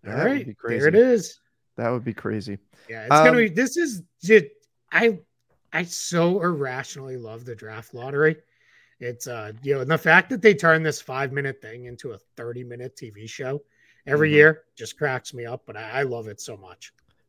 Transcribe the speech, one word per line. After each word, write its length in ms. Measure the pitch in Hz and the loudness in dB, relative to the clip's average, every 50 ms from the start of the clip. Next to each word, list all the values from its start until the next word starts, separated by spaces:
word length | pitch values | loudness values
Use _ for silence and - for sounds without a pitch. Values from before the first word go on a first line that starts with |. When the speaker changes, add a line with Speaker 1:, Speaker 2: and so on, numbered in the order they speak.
Speaker 1:
That 80 | _ 101 110 120 | _ -8 -4 -4
Speaker 2:
All 60 | - | -2
Speaker 1:
would 0 | |
Speaker 2:
right. 220 | 247 277 277 - | -2 -4 -6 -6
Speaker 1:
be 100 | - 104 - - | -10 -14 -10 -8
Speaker 2:
There 220 | 117 117 - 143 160 | -6 -2 2 2 4
it 60 | 170 | 6
Speaker 1:
crazy. 40 | 214 | 6
Speaker 2:
is. 400 | 247 262 240 208 165 - - _ _ _ _ _ _ _ _ | 6 6 4 2 0 -6 -14 _ _ _ _ _ _ _ _
Speaker 1:
That 140 | - 117 117 | -6 -4 -2
would 140 | 127 120 123 | -2 -2 -4
be 80 | 117 104 | -6 -8
crazy. 440 | - - 104 107 107 95 104 101 - - _ _ _ _ - | -6 -6 -6 -6 -6 -6 -8 -10 -12 -14 _ _ _ _ -18
Speaker 2:
Yeah, 140 | 113 110 107 | -18 -16 0
it's 40 | 123 | 4
gonna 200 | 147 151 156 - | 6 8 8 8
Speaker 1:
Um, 60 | 247 | 8
Speaker 2:
be, 120 | 240 226 202 | 6 4 2
this 260 | 156 208 262 - - | 2 0 -2 0 0
is 260 | 349 339 285 220 175 - _ _ _ - | -2 -4 -4 -6 -10 -14 _ _ _ 4
just, 220 | 185 220 202 139 - - _ _ _ _ _ _ _ | 6 6 6 6 4 -4 _ _ _ _ _ _ _
I, 300 | - 170 233 233 202 170 - _ _ _ _ _ _ _ _ _ | 0 2 2 2 0 -2 -8 _ _ _ _ _ _ _ _ _
I 120 | - 165 180 | -8 -8 -6
so 580 | 175 - - - - 175 165 170 175 185 196 | -6 -8 -10 -8 -2 0 2 2 2 2 0
irrationally 760 | 170 180 170 143 139 131 127 131 131 - - 143 135 131 127 | 0 -2 -2 -2 -4 -6 -6 -8 -10 -12 -14 -16 -14 -14 -14
love 280 | 123 117 110 110 117 123 | -14 -14 -14 -16 -16 -16
the 100 | 123 117 | -16 -16
draft 400 | 107 110 107 110 110 113 - - | -16 -16 -16 -16 -16 -16 -16 -16
lottery. 420 | 120 123 135 143 143 156 156 156 156 _ _ _ _ _ _ _ _ _ _ _ _ | -14 -12 -6 0 2 2 2 2 0 _ _ _ _ _ _ _ _ _ _ _ _
It's, 300 | 123 120 120 - - 131 | -12 -12 -10 -10 -12 -12
uh, 240 | 120 113 107 107 107 113 | -10 -10 -12 -12 -14 -8
you 120 | 135 139 139 | -4 -2 -2
know, 60 | 135 | -2
and 80 | 127 135 | 0 0
the 60 | 160 - | 0 0
fact 320 | - 165 165 185 185 - | 4 6 6 6 6 2
that 120 | 262 196 | -4 4
they 100 | 233 214 | 4 4
turned 320 | 196 - 170 165 160 160 160 | 6 6 4 2 4 4 2
this 160 | 156 143 - | -2 -4 -4
five-minute 600 | - - 131 135 139 131 135 143 139 135 131 - | -10 -10 -6 -6 -6 -4 -4 -6 -6 -6 -8 -10
thing 220 | - 107 113 123 123 | -16 -18 -18 -16 -16
into 260 | 123 120 - - 127 | -18 -18 -14 -14 -14
a 60 | 107 98 _ _ _ | -14 -14 _ _ _
thirty-minute 600 | - 117 117 120 123 123 120 120 120 123 123 - | -14 -12 -12 -12 -12 -14 -14 -14 -14 -14 -14 -14
T 140 | - - 110 | -16 -18 -18
V 160 | 104 101 113 110 | -16 -18 -16 -16
show 340 | - - 135 127 139 147 - _ _ _ _ _ _ _ _ | -12 -10 -8 -8 -8 -8 -10 _ _ _ _ _ _ _ _
every 220 | 139 143 147 156 151 | -2 2 2 4 6
Speaker 1:
Mm-hmm. 60 | 151 | 6
Speaker 2:
year 260 | 147 151 160 151 151 _ _ _ | 8 8 8 6 2 _ _ _
just 220 | - 113 - - - | -16 -16 -16 -8 -6
cracks 340 | 151 139 131 127 - - | -6 -4 -4 -6 -8 -12
me 140 | - 120 117 | -14 -14 -12
up, 160 | 117 123 120 _ | -12 -12 -14 _
but 100 | - 107 | -16 -16
I, 240 | 107 113 107 117 135 | -14 -14 -8 -6 -4
I 20 | |
love 240 | 139 127 120 117 110 | -4 -4 -6 -8 -10
it 140 | 107 101 - | -12 -14 -16
so 160 | - - 113 | -16 -16 -16
much. 360 | 101 98 90 90 _ - - _ _ _ _ _ _ _ | -18 -20 -20 -20 _ -20 -20 _ _ _ _ _ _ _